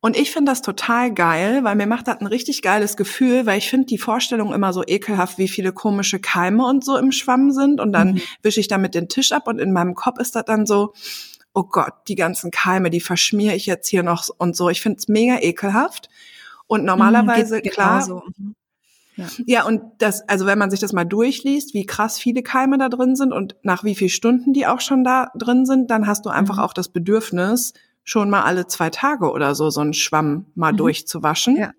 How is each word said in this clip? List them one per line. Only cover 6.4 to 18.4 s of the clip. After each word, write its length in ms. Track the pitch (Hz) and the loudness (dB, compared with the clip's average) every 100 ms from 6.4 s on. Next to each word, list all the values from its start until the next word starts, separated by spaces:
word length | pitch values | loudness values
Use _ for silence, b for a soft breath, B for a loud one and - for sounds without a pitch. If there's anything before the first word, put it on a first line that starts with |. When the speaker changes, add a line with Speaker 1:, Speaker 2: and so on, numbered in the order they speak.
| 180 214 254 | 2 2 2
Speaker 1:
und 180 | 269 | 0
so 140 | 269 269 | 2 2
im 120 | 269 | 2
Schwamm 420 | 262 - 254 277 | 0 0 2 4
sind. 280 | 269 277 285 | 4 2 2
Und 120 | 208 | 2
dann 240 | 185 190 185 | 2 2 2
Speaker 2:
Mhm. 60 | B B | B B
Speaker 1:
wische 180 | 214 208 | 0 0
ich 80 | 202 | 0
damit 260 | 196 190 | 0 0
den 140 | 170 170 | -2 -4
Tisch 240 | - 262 | -2 0
ab 160 | 294 262 | 0 -2
und 100 | 226 | -4
in 140 | 190 | 0
meinem 220 | 185 180 | 0 0
Kopf 240 | 180 - - | -2 -4 -4
ist 180 | 247 226 | -4 -4
das 80 | |
dann 220 | 226 220 214 | -2 0 2
so, 260 | 202 202 B B B B B B | 2 0 B B B B B B
„Oh 80 | 196 | -4
Gott, 300 | 190 190 139 - - | 0 0 -2 -6 -10
die 80 | 196 | -2
ganzen 340 | 165 185 175 | -2 -2 -6
Keime, 400 | - 196 185 180 | -2 0 2 2
die 100 | 170 | 0
verschmier 540 | - 185 - 208 208 | -2 -2 0 2 2
ich 100 | 196 | 0
jetzt 240 | - 180 - | -2 -4 0
hier 140 | 196 | 0
noch“ 260 | 175 170 - - | 2 -2 -4 -4
und 180 | 180 170 | -2 0
so. 120 | 180 | 0
Ich 140 | 180 | 0
find's 260 | 226 196 - | -2 -2 0
mega 300 | 214 240 247 | 2 4 2
ekelhaft. 720 | 170 170 202 208 311 - - B B B B B _ | 0 -2 0 0 0 -4 -20 B B B B B _
Und 160 | 214 | -2
Speaker 2:
Mhm, 40 | 190 | 0
Speaker 1:
normalerweise, 760 | 185 220 233 214 233 226 220 | 4 6 6 4 2 0 -2
Speaker 2:
geht 100 | 196 | -4
Speaker 1:
klar. 200 | 196 196 | 0 2
Speaker 2:
genauso. 280 | 240 269 180 180 | 2 0 -8 -14
Mhm. 180 | 185 | -16